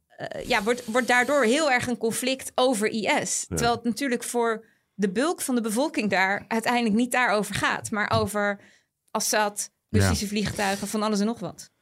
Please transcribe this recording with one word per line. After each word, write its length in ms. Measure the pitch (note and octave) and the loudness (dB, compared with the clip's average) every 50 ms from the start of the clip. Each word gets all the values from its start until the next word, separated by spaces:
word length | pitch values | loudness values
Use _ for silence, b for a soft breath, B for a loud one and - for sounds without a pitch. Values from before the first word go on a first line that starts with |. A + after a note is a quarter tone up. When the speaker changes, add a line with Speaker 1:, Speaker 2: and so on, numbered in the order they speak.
| _ _ _ | _ _ _
Speaker 1:
eh, 320 | - - - - - - - | -12 -12 -10 -8 -8 -4 -2
ja, 140 | B3 A3 G3+ | 0 0 2
wordt, 220 | A3+ B3 B3 - | 0 -2 -2 -2
wordt 220 | - A3 B3+ B3 G#3 | -2 0 0 2 4
daardoor 360 | B3 B3 B3 A#3+ D4 C#4+ B3+ | 4 4 4 4 4 4 4
heel 260 | G#3+ B3 D4+ D#4+ C#4+ | 4 4 4 4 2
erg 160 | B3+ B3 A#3 | 2 2 0
een 100 | B3 A#3+ - | 0 -2 -2
conflict 540 | - A3+ G#3+ - B3 B3+ C4 C4 - - - | -2 -2 -2 0 0 -2 -2 -2 -4 -6 0
over 380 | - B3+ C4 C4 G3 A3 - - | 2 4 4 4 2 0 0 0
I 100 | A3+ G#3 - D4 B3 - | 0 0 0 0 0 0
S. 220 | - - - - - | -2 -2 -4 -4 -4
Speaker 2:
Ja. 80 | - | -4
Speaker 1:
Terwijl 180 | - A#3 A#3 A#3+ | 0 2 2 0
het 100 | A3+ A#3 | 0 0
natuurlijk 380 | A#3+ G#3+ - C#4+ C4+ A#3+ A#3 - | -2 -2 -2 -2 -2 -2 -2 -4
voor 400 | - - A#3+ A#3 A#3 A3 G#3+ A3 B B B B B _ | -4 -2 0 0 0 0 -2 -6 B B B B B _
de 160 | - G3 G3+ | -2 -2 0
bulk 300 | F3+ G#3+ C4+ E4+ F4+ - | 2 2 2 0 0 -2
van 140 | - - B3+ | -2 -2 0
de 60 | A#3+ | 0
bevolking 500 | G#3+ A3+ G3+ A#3+ C#4+ D#4+ D#4 D#4 G#3+ G3+ | 0 0 0 0 -2 -2 0 -2 -2 0
daar 340 | G3 F3+ F#3+ F#3+ G3+ G3+ - - | 2 2 2 2 0 -2 -4 -4
uiteindelijk 460 | G3+ F#3+ - A#3 B3 A#3+ A#3+ A3 G3 | -4 -2 0 0 0 0 2 2 2
niet 180 | A3+ B3+ B3 - | 2 0 0 0
daarover 420 | B3+ B3 A3+ F#3+ G#3+ F#3+ - G3+ | 0 2 2 2 0 0 -2 -4
gaat, 360 | - D4+ C#4 - - - - | -2 -2 0 -2 -2 -4 -6
maar 200 | A3+ G#3 G#3 - | -4 -4 -2 0
over 500 | - A3+ G#3+ G3 G3 G#3 G3+ G3+ G3+ G3+ b b b b b b b _ _ _ | 0 0 0 0 -2 -2 0 -2 -2 -4 b b b b b b b _ _ _
Assad, 600 | - G#3+ G#3 - - G#3+ G#3+ G#3 G#3 - - - _ _ _ _ | -6 -4 -2 0 2 2 2 0 -2 -6 -10 -10 _ _ _ _
Speaker 3:
Ja. 100 | - G3+ | 2 4
Speaker 1:
Russische 280 | G3 F#3+ - - G#3 G3 | 4 4 2 2 -2 -2
vliegtuigen, 600 | G3+ A3 G3 - - - G#3 G3 G3 G3+ G3+ G3 | -2 -2 -2 -2 -2 -2 0 0 -2 -2 -4 -4
van 140 | - G#3+ G#3 | -4 -2 0
alles 180 | A3 G#3+ G3 | 0 0 0
en 60 | G3+ | 0
nog 120 | A3 A#3 A3+ | 0 -2 -4
wat. 320 | F#3+ - - - - - _ _ | -8 -10 -10 -12 -18 -20 _ _